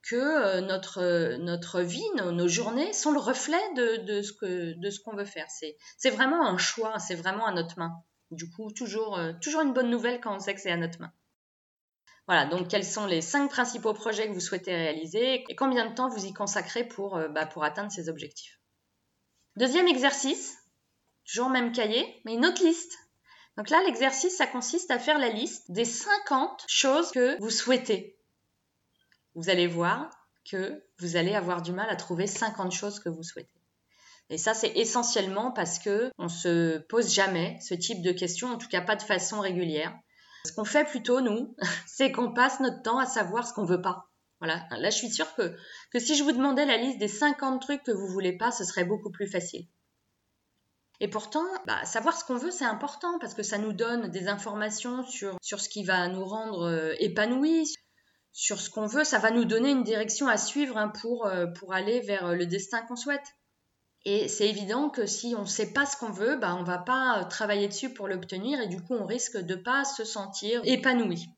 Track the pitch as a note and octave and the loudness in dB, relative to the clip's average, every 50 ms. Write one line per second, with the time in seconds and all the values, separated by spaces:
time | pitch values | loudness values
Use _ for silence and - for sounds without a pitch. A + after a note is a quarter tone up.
0 | - - A3+ A#3+ C4 D4 D#4+ D4 A3+ G3 F#3+ F3+ F#3+ F#3+ F#3+ F#3+ F#3+ - - G3 | -6 -2 0 0 2 4 4 4 4 4 2 2 0 0 -2 -4 -4 -8 -4 0
1 | F3+ F3 E3+ E3+ E3 A#2 B2 B2+ E3+ F3 E3+ E3+ E3+ - - F3+ F3 F3 F3 B3+ | 2 4 4 4 2 2 0 -2 -2 -4 -4 -4 -4 -2 0 0 0 0 -2 -4
2 | G#4+ A4 F#4+ B3+ F#3+ F3 E3+ F3 F3 F3 E3+ A3+ A#3 G#3+ A#3 C4 D#4 G#4 G#4+ - | -2 -2 0 0 0 0 2 2 4 4 2 2 0 0 0 0 0 0 -2 0
3 | - D4+ D4 C#4+ - A3+ B3+ B3+ - D4 D#4 F4+ G4 F#4 E4 B3+ A#3+ A#3 A3+ G#3+ | 2 2 2 4 2 0 0 0 0 0 0 0 0 0 0 2 2 2 2 0
4 | F#3 G3 G#3 G3+ G3+ G3+ - _ G#3+ F#3 F3+ F3+ E3+ E3 D#3+ E3+ F3 G3+ G3+ - | -2 -2 -2 -2 -2 -4 -8 _ -4 -4 -2 -2 -4 -6 -6 -6 -6 -6 -8 -8
5 | _ A3+ G#3+ G3+ G3+ G3+ - E3 D#3+ D#3+ - - D#3+ D3+ D3+ _ - - - _ | _ -10 -8 -8 -8 -8 -8 -12 -12 -12 -12 -10 -10 -12 -12 _ -20 -20 -12 _
6 | - C4 G#3+ G#3+ C4 C4+ D#4+ E4+ D4+ A3 F3+ F3 - - - A3+ A3 A3 A3 G3 | 2 2 4 4 2 4 4 4 4 4 2 2 0 0 0 -2 -2 -2 -2 -4
7 | - - F3+ E3 E3+ F#3+ F#3+ G#3+ A3+ G#3+ F#3 E3+ E3 E3+ - F3+ E3 E3+ E3+ E3+ | -4 -4 -6 -2 -2 -2 -2 0 0 0 0 0 -2 -2 -4 -6 -6 -6 -6 -10
8 | _ _ _ _ _ _ E3 E3+ E3+ E3+ - - A3 G#3+ G#3 - B3+ G3+ G3 A3 | _ _ _ _ _ _ -12 -12 -12 -12 -10 -12 -12 -10 -8 -8 -8 -4 -2 -2
9 | A3 G#3+ G3 F3 E3 E3 E3+ - - D4 D4+ D#4 D#4+ C#4 A#3+ B3+ B3 A#3+ A#3+ A#3 | -2 -2 -2 -4 -4 -4 -4 -6 -4 -2 0 2 2 4 4 4 4 4 2 2
10 | - A#3+ B3 A#3+ - - - - - G3+ G3 G3 - F#3+ F3 E3+ E3 E3 E3+ - | 2 0 -2 -2 -4 -4 -4 -4 -4 -4 -4 -2 -2 0 0 0 0 -2 -4 -8
11 | E3+ E3+ _ _ _ _ _ _ _ _ _ _ _ _ _ _ _ _ _ _ | -14 -16 _ _ _ _ _ _ _ _ _ _ _ _ _ _ _ _ _ _
12 | _ _ - _ _ - F3+ D#3+ C#3 C#3+ E3 F#3 F3+ F3 G#3+ G3+ F3+ E3+ - G#3+ | _ _ -20 _ _ 4 4 4 4 4 0 -2 0 0 0 0 0 -2 -4 -4
13 | G#3 G3 F3 D#3+ E3 - - C#4+ C#4+ C#4 - - B3 A#3 - A3 G#3 A3 G#3 - | 0 0 0 0 0 0 2 2 2 2 2 0 0 0 -2 -2 -2 -2 -2 0
14 | - A#3 G#3+ G3+ A3 G#3+ G3+ F3+ F3 - G3 F#3 - G3 F3+ E3+ E3 D#3 D3 D#3 | -2 -2 -2 0 -2 -2 -4 -6 -4 -4 -4 -4 -2 -2 -2 0 0 0 -2 -2
15 | D#3+ D#3+ F3+ G#3+ A#3+ C4 C4 B3 B3+ - - - C4+ C4+ B3+ A#3+ A3+ A3+ - - | -6 -4 0 2 2 2 2 0 -2 -8 -4 0 0 2 2 2 0 0 -2 -2
16 | B3+ C4 A3+ G#3+ F#3+ G3 F#3+ - G3+ F#3+ - G3+ E3+ - - A#3 A#3+ A#3 - - | -2 -2 -2 -6 -8 -8 -6 -4 -4 -2 -2 -2 -4 -2 -4 -4 -4 -4 -6 -8
17 | G3 G3 F#3+ E3 D#3+ D3+ D3 D#3 D#3 D#3 - E3 D3+ D3 D3+ G3+ G#3 G#3 - - | -6 -4 -2 -2 -4 -2 -2 -2 -4 -4 -4 -4 -4 -2 -2 -4 -6 -6 -6 -6
18 | D#3 D#3+ - - - C3+ _ - - - - _ _ _ _ _ _ _ _ _ | -6 -6 -6 -8 -10 -14 _ -18 -18 -18 -20 _ _ _ _ _ _ _ _ _
19 | _ _ _ _ _ _ _ _ _ _ _ G3+ B3 B3+ C4 F4+ F4+ F4 D4 B3+ | _ _ _ _ _ _ _ _ _ _ _ 2 2 4 6 6 6 6 6 6
20 | C4 C#4 C#4 - - C4 - - - - - - _ _ _ _ _ _ _ _ | 4 2 2 2 0 -2 -2 -2 -4 -12 -14 -16 _ _ _ _ _ _ _ _
21 | _ _ _ _ _ - - A3 B3 C4 B3+ B3+ A#3+ A#3 A#3 B3 A3 G#3+ A3 B3+ | _ _ _ _ _ -6 -2 0 2 2 4 2 2 2 0 0 0 2 2 2
22 | F#4+ - - - _ A3 A3+ A#3 C#4 F4 F4 - F#4+ D#4+ E4+ - - - - - | 0 0 -6 -14 _ -4 2 4 4 4 6 6 6 6 4 4 -2 -12 -14 -18
23 | - _ _ _ _ _ - - - _ _ - G#3 - D4+ E4+ F#4+ F#4 A#3 A3+ | -18 _ _ _ _ _ -20 -20 -20 _ _ -10 -2 4 4 6 6 4 2 4
24 | C4 C4+ C4 - E4 F#4 - - C#4 B3 - B3 A#3 - - F4 - - C4 A#3+ | 2 2 2 2 0 0 2 0 -2 0 0 -4 -4 -2 -2 -4 0 0 -2 0
25 | - D4+ D4+ D4 C4 A#3 G#3+ G#3+ B3 E4 - - _ - F3 G#3 A#3 A#3 - - | 2 2 4 4 4 2 0 0 -4 -4 -6 -12 _ -6 -2 0 0 0 -2 -4
26 | - G#4+ G4+ G4+ G4+ - C#4+ C4 D4 E4+ - - - - - - - C4+ C4+ D#4 | 2 2 2 2 4 2 2 2 2 2 -2 -8 -6 0 2 4 4 6 6 4
27 | E4+ E4+ - C4 B3 B3+ D4+ - G3+ A3+ - - - A#3+ C4 A#3+ - - G#3+ F#3 | 2 2 2 4 4 4 4 0 -2 -2 -2 0 2 4 2 2 4 0 0 0
28 | - - - _ _ _ _ _ _ _ _ _ _ _ _ _ _ _ _ _ | 0 -10 -18 _ _ _ _ _ _ _ _ _ _ _ _ _ _ _ _ _
29 | _ _ _ _ _ _ _ E3+ E3+ G3 F#3 F3 F3 F3 E3 E3+ E3+ F3 G#3+ B3+ | _ _ _ _ _ _ _ -6 0 2 4 4 4 2 2 2 2 2 2 0
30 | D4+ D#4+ - _ _ _ _ _ _ - - F#3 F#3+ G#3+ D4 D4 - _ _ - | -2 -8 -12 _ _ _ _ _ _ -8 -6 -4 -4 -4 -6 -10 -16 _ _ -8
31 | F3 F3 E3 F3 E3 F#3 G#3 G#3 F3 F3+ F3+ F3 E3+ E3+ F3+ F#3+ G#3+ A3+ F#3+ E3 | -6 0 2 2 2 2 2 0 0 0 -2 -2 -2 -4 -4 -2 -2 -2 -4 -6
32 | - - F3+ E3+ G3 G3+ - - A3+ G#3+ G#3+ - F#3+ F3+ F3 - G#3 G#3 G3+ - | -4 -6 -2 -2 -2 -2 -2 -2 -2 -2 -2 -4 -4 -2 -2 -2 -4 -6 -8 -6
33 | - F3 E3 D#3+ E3 E3 - - - _ _ _ _ _ _ _ _ _ _ _ | -6 -6 -6 -6 -10 -14 -14 -14 -18 _ _ _ _ _ _ _ _ _ _ _
34 | _ - - _ _ _ - E3 - A3 A3 A3 A#3 - - - A#3 A#3 - B3 | _ -20 -20 _ _ _ -6 0 2 0 2 2 0 0 2 2 2 2 2 0
35 | A#3 - - A3 G3 F#3+ F#3+ G3+ A#3 B3+ A#3+ G#3+ F3 E3+ - - - G#3 G3+ G#3+ | 0 2 2 2 0 0 -2 -2 -2 -2 -2 -2 -2 -2 -2 -4 0 0 2 2
36 | A#3+ C4 - - F3+ E3+ E3+ - - F3 E3+ E3+ E3+ E3 D#3+ D#3 - _ A3 A#3 | 0 -2 -4 -6 -6 -6 -6 -2 0 2 4 4 4 4 2 -2 -4 _ 2 2
37 | A3+ - - G3+ G3 G3 F#3 E3+ F3 G#3 - - - - F#3 F3 F3 - A3+ F#3 | 4 4 4 4 4 4 2 0 0 -2 -4 -8 -6 -6 -4 -4 -2 -4 -4 0
38 | E3+ F#3 F3 - F#3 E3+ F3 - A#3+ B3+ A#3 A#3 - - - F3+ F3 G#3+ G#3+ G#3 | 0 0 2 2 -2 -4 -4 -4 -4 -4 -6 -6 -6 -2 -2 -2 2 0 0 -2
39 | - - G3+ F3 - - A3 G#3 G3+ F#3+ F3+ F3+ F3+ E3 D#3 D3+ D#3 - - - | 0 0 0 0 0 -2 -2 -2 -2 0 0 0 0 0 0 -2 -2 -4 -6 -12
40 | _ _ _ _ - _ - - - - - - G#3 - - D4 D4 - - B3 | _ _ _ _ -20 _ -20 -12 -12 -10 -6 -6 -4 2 4 4 4 4 -2 -4
41 | - - B3 C4 C4 A3+ G#3 A#3 C4 - - - - E3+ E3+ - - - - - | 2 2 4 4 4 2 2 0 -2 -6 -6 -4 -4 -2 -2 -4 -8 -12 2 2
42 | C4+ B3+ - - B3 G#3+ - A#3+ B3+ C#4 C#4 - C4+ B3 - - - A3 A#3 C4 | 2 4 4 0 -2 0 4 4 4 4 4 2 0 0 0 -2 -2 0 2 2
43 | B3+ A#3+ - A#3 G3+ F3 G3+ A#3+ A#3 - - A3 G3+ E3 F3+ F3 F3 F#3+ E3+ - | 0 0 0 0 0 0 0 -2 -2 -4 -4 -2 2 2 2 2 2 0 -2 -2
44 | - _ _ _ _ _ _ _ E3+ D#3+ D#3+ F3 E3+ - A#2+ A2 D3 G#3 G#3+ - | -8 _ _ _ _ _ _ _ -2 -2 -2 -2 -4 -8 -6 0 0 0 0 0
45 | B3 A3+ - - D#4+ - - - G3 E3 E3 - - - - - - _ - A#3+ | -2 -2 -2 -2 -2 -2 0 -2 -2 -2 -2 -8 -18 -20 -20 -20 -14 _ -2 0
46 | A#3 - D4+ C#4+ - D4 B3 B3 C4 C#4 C4+ C#4 D4 C#4 A#3 A3+ A#3+ C4+ B3+ G3 | 2 4 4 4 4 4 4 4 4 4 4 4 4 4 4 4 2 0 0 0
47 | G#3 G#3 - - D4 D4 C#4 - C#4 C4+ C4 B3+ - - C#4+ C#4 - B3+ G#3+ F#3+ | -2 -2 0 2 2 2 2 2 0 -2 -2 -2 -2 -4 -4 -2 0 -2 -2 -2
48 | G3 F#3 F#3 G3 F#3 F3+ F3 F3 A3 A#3+ A#3+ - F#3+ F3 - F#3+ F3 F3 G#3+ G3+ | -2 -4 -2 0 0 0 0 0 -2 -2 -2 -2 -6 -4 0 0 0 0 0 -2
49 | - G3+ F3+ - G3+ G3 - F3+ E3+ - - - E3+ _ _ _ _ _ _ _ | -4 -10 -6 -6 -6 -2 -2 -4 -4 -4 -10 -12 -12 _ _ _ _ _ _ _
50 | _ _ _ _ _ _ _ _ _ _ _ _ _ _ _ _ _ _ _ _ | _ _ _ _ _ _ _ _ _ _ _ _ _ _ _ _ _ _ _ _
51 | G#3 G3+ G3+ G#3+ - - - D4+ E4+ F#4 F#4+ - F#4+ - - - - - - A3+ | -4 -4 -2 -6 -8 -2 -2 -2 -2 -2 -4 -6 -4 -4 -4 -4 -4 -2 -4 0
52 | A3+ D#4+ E4 - - - B3+ A#3+ C4+ F4+ F4+ - C4+ A#3 G#3+ G#3+ C#4+ - - - | 0 0 0 0 -4 -4 -4 -2 -2 -4 -4 -2 -2 -2 -2 -2 -6 -8 -8 -6
53 | - F4 F4 E4+ - G#3+ - - G3+ - G#3+ G3+ G#3+ A3 G3+ F3+ A#3 A#3 A#3+ A#3 | -4 -4 -4 -4 -6 -8 -8 -6 -6 -4 -2 -2 -2 -4 -2 -2 -2 0 0 -2
54 | G#3+ F3+ E3 F#3+ F3+ G3+ G3+ G3+ - A3+ G3+ G#3 G#3 G#3+ G#3+ - - B3 B3 B3+ | -2 -4 -4 -4 -2 -2 -4 -4 -4 -8 -4 -4 -4 -4 -4 -4 -6 -4 -6 -6
55 | B3+ B3 - - G3 G3 F#3 - - - G#3 G3+ - - - G#3 F#3+ F3+ F#3+ F3+ | -6 -8 -8 -8 -6 -6 -8 -8 -8 -8 -6 -6 -6 -6 -6 -6 0 2 2 2
56 | F3 F3 F#3 F#3+ F#3+ F#3 G#3 A3 A3 A3 G3+ F3 E3+ E3+ E3 D#3+ D#3 D#3 D#3 - | 2 0 -2 -4 -6 -6 -6 -6 -6 -4 -4 -2 0 0 0 0 0 0 0 2
57 | F3+ G3+ - G#3 G#3 A#3 B3 C4 C#4+ D#4+ E4 E4 D#4 D4 - - _ _ _ _ | 0 0 2 2 2 2 4 4 4 4 4 4 2 0 -4 -10 _ _ _ _
58 | _ _ _ _ _ _ _ - - - G#3 G3+ - - - A3 G#3+ G#3 A#3 D4 | _ _ _ _ _ _ _ -4 -2 -2 -2 -2 -6 -8 -4 -4 -4 0 2 2
59 | D4+ D4 C4 G#3+ G3 A3+ A#3 A#3+ A3+ F3+ A3 A3+ B3 C#4 C#4 C4 A#3 G3+ A3+ G#3 | 2 4 4 4 4 6 6 6 4 4 4 4 4 4 4 4 2 2 0 0
60 | A3 G#3+ - - C#4+ C4 A3 G#3 - - - C#4+ D4 C4 A#3 G#3+ G#3+ G#3+ G#3 - | 0 -2 0 0 2 2 4 2 2 0 0 0 0 2 2 -2 -2 -2 -4 -6
61 | - A3+ A#3+ A#3 A3+ G3 F#3 F3+ F3 E3+ E3+ - G3 F3+ F#3 F#3 F#3+ G3+ A#3 B3 | -4 -2 -2 0 0 0 0 0 -2 -2 -4 -10 -8 -4 -2 0 0 2 0 0
62 | G#3+ G3+ G3+ F#3+ F3 F3 F3 F3 F3+ E3+ F3+ G3+ G3 - A#3+ A#3 A#3 A#3+ B3 A#3 | 2 0 -2 0 2 0 2 2 2 0 0 -4 -4 -2 -4 -4 -4 -4 -8 -6
63 | - C#4 C#4+ C#4 C#4+ - _ _ _ _ _ _ _ _ _ _ _ _ _ _ | -2 -2 -2 -2 -4 -10 _ _ _ _ _ _ _ _ _ _ _ _ _ _
64 | _ G3 G3+ G#3+ - - - - G#3 G#3+ G#3 G3+ G3+ F#3 A3 C4 D4 D4 - B3+ | _ 0 2 2 2 0 0 2 2 2 2 0 -2 -2 0 0 0 0 0 -2
65 | G#3+ G3 - - - A#3+ A#3+ G#3 G3+ G3+ - A3 G#3+ - - C#4 C#4+ C#4 - - | -2 -2 -2 -4 -2 -4 -2 -2 -2 -2 -2 -2 -2 0 2 0 2 2 -2 -6
66 | A#3+ A3 F#3+ F#3 G#3 B3 D4+ C4 A3 F3+ F3 F3+ F3 F3 F3+ F3+ F3 - C4 C4 | -6 -8 -4 0 0 0 2 2 0 -2 -2 -2 -2 -2 -2 -2 0 0 0 2
67 | C4 B3+ A#3 G3+ F3 F3 - - A3 G#3 G#3 - - G3+ - - C4+ C4 - - | 4 2 2 2 0 -4 -4 -4 0 0 2 2 2 0 -2 -4 -6 -6 -6 -6
68 | G3+ G3+ F#3+ F3+ E3+ - F#3+ F#3 G3+ B3+ D4 C4+ A3+ F#3+ F3 F3 E3+ - B3+ A3+ | -6 -4 -4 -6 -6 -8 -8 -6 -2 -2 -2 -2 -2 -4 -4 -6 -4 -4 -2 -2
69 | G3 E3+ A3 B3 - - - G#3 F3 E3+ F#3 F3+ - A#3+ C4 C4+ C4+ C4 - - | -2 -2 -2 -2 -2 -4 -4 -6 -4 -4 -6 -4 0 0 0 2 0 -2 -4 -6
70 | A3 G#3+ - G#3+ G3 G3 - - G3+ G#3 A3+ A#3+ G3+ A3 C4 - - C4+ B3 A#3+ | -6 -6 -6 -8 -8 -8 -8 -6 -2 0 0 0 4 4 4 6 6 6 4 6
71 | A3+ F#3+ E3+ E3+ - - - | 4 2 0 -2 -6 -10 -16